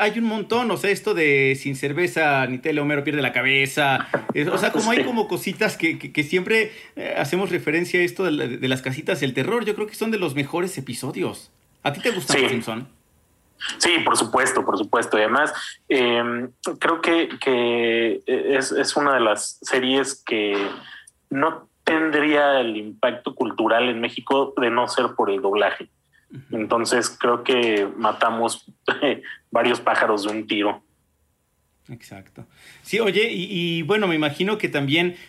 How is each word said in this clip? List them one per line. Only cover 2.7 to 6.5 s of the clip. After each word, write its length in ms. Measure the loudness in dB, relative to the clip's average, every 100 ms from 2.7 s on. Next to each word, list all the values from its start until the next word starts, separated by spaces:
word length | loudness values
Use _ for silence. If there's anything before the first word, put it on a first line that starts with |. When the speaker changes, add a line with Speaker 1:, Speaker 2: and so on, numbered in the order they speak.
| 0
Speaker 1:
Homero 220 | 0 0 0
pierde 160 | 0
la 100 | 0
cabeza". 760 | 0 2 2 2 2 2 2 0 -4 -2
Eh, 140 | -2 0
o 80 | 0
sea, 160 | 0
como 180 | 0 2
hay 60 | 2
Speaker 2:
Sí. 40 | 2
Speaker 1:
como 220 | 0 -2
cositas 480 | -2 -4 -2 -2 0
que, 200 | -2 -2
que, 140 | -4
que 120 | -4
siempre, 480 | 0 0 2